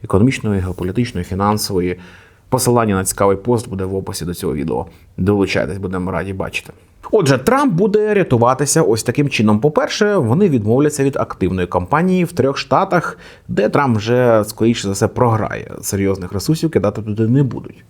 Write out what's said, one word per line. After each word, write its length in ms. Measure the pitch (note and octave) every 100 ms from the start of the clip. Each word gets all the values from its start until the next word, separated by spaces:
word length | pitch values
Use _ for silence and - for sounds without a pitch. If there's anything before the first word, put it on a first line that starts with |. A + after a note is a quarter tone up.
економічної, 580 | - F#2+ B2 B2+ A2 G2
геополітичної, 640 | F#2 F2 F2+ G#2+ A#2+ F2+
фінансової. 760 | F2 F#2 G2+ G#2+ - G2 F2+ F2+ - - - _ _
Посилання 460 | B2+ B2 A#2+ A2 F#2+
на 80 |
цікавий 340 | F#2 - G2 G2
пост 320 | G#2+ A#2+ G#2
буде 160 | F#2+ F#2
в 100 | F#2+
описі 300 | F2+ F#2+ D#2+
до 80 |
цього 200 | E2+ F2+
відео. 320 | D2 C#2 A#1+ - - - -
Долучайтесь, 600 | F#2+ G#2 F#2+ - C#2 G2
будемо 340 | F#2+ F#2 F2+
раді 220 | E2+ F#2+
бачити. 400 | F#2+ E2 - - - _ _ -
Отже, 260 | A3 D3+ C3+
Трамп 360 | - C4 C#4+
буде 400 | E3 G#3 G#3 G#3+
рятуватися 680 | G3+ E3+ A#2+ A#2 C3 D3 D#3
ось 220 | C3 A2
таким 260 | - B2 C#3+
чином. 300 | - G#2+ G#2+
По-перше, 580 | D3 D#3 C#4+ - G#3 G3+
вони 320 | A#2+ C3+ G3+
відмовляться 540 | C3 G#2 B2 D3+ D3
від 140 | C#3 -
активної 500 | - - F#2 F#2 F2+
кампанії 560 | F#2 F2+ D3 F3+ F#3
в 80 | E3+
трьох 260 | - C3+ C#3
штатах, 600 | - C#3+ F#3+ F3 - - - - -
де 220 | A#2+ G3
Трамп 280 | - C#3 A2
вже, 460 | G#2 B2 B2 A2+ G#2
скоріше 400 | - A2+ A2+ G2
за 60 |
все, 140 | G2 G#2+
програє. 640 | - B2 G#2+ G2+ - - -
Серйозних 520 | - G2 G2 F#2+ F2
ресурсів 380 | G2+ - D#3+ D#3+
кидати 300 | A#2+ G2+ A2
туди 260 | G#2+ G#2 A2+
не 160 | C3
будуть. 400 | C3+ - - - -